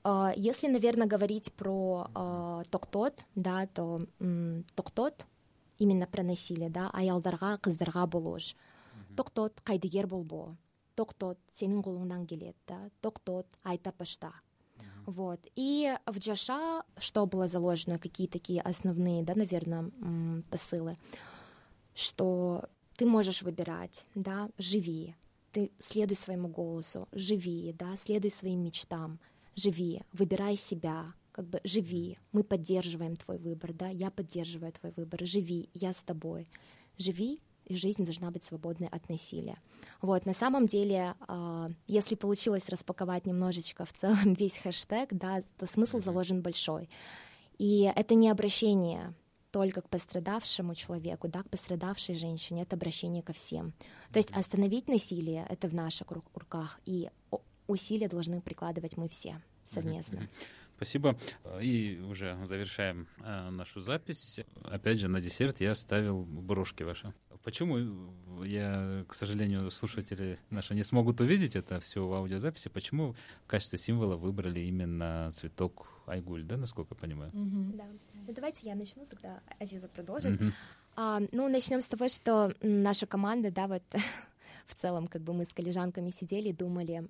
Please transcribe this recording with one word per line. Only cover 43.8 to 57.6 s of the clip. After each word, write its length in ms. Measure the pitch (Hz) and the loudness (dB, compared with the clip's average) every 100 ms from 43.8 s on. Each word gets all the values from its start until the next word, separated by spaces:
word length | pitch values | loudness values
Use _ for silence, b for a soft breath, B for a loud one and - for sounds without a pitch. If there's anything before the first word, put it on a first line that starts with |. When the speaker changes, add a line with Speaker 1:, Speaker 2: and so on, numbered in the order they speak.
Speaker 1:
в 80 | 170 | -8
целом 400 | - 190 214 202 | 0 4 8 8
<laughs> 60 | 180 | 6
весь 200 | 202 - | 4 0
хэштег, 520 | 185 175 - 220 262 | -2 -4 -2 -2 0
да, 320 | 185 185 190 185 - | -2 -2 -2 -4 -6
то 80 | 185 | 0
смысл 320 | - 226 240 | 4 4 4
Speaker 2:
Мгм. 60 | 185 | 0
Speaker 1:
заложен 360 | 180 180 185 | 0 2 0
большой. 460 | 175 170 - 156 165 B B B B B B - | 0 0 0 -2 -6 B B B B B B 0
И 320 | 202 208 196 | 6 8 8
это 220 | 202 214 226 | 6 8 10
не 140 | 220 | 10
обращение 840 | 202 208 - 220 202 175 165 170 170 _ _ _ | 8 4 4 6 6 4 0 -6 -12 _ _ _
только 280 | 202 190 185 | 0 2 0
к 60 | - | -2
пострадавшему 840 | 208 - 185 175 214 - - 175 | -2 -2 -2 -2 -2 0 0 0
человеку, 540 | 170 - 175 165 170 170 | -4 -6 -4 -4 -4 -4
да, 160 | 175 | -4
к 60 | 196 | -4
пострадавшей 640 | 185 - 175 180 202 - 170 | -6 -4 -2 -2 -2 -2 -2
женщине, 460 | 165 160 - 170 | -4 -4 -4 -4
это 120 | 180 | -4
обращение 480 | 180 165 160 175 175 | -4 -2 -4 -4 -4
ко 100 | 165 | -6
всем. 420 | 165 - 160 165 - B B B | -6 -4 -4 -6 -10 B B B
То 60 | 220 | 2
есть 120 | 208 | 2
Speaker 2:
Мгм. 100 | 196 | 2
Speaker 1:
остановить 480 | 185 196 196 226 - | 2 4 4 2 2
насилие — 580 | 240 - 175 160 160 165 | 2 2 0 -2 -4 -4
это 200 | 180 180 | -4 -2
в 60 | |
наших 360 | 165 165 - - | -2 -2 -4 -6
ру-, 140 | 165 - | -10 -12
руках, 460 | - 160 165 156 - | -16 -10 -8 -8 -8
и 260 | - 180 - - _ | -4 -4 -4 -10 _
о-, 120 | 202 - - | -8 -8 -10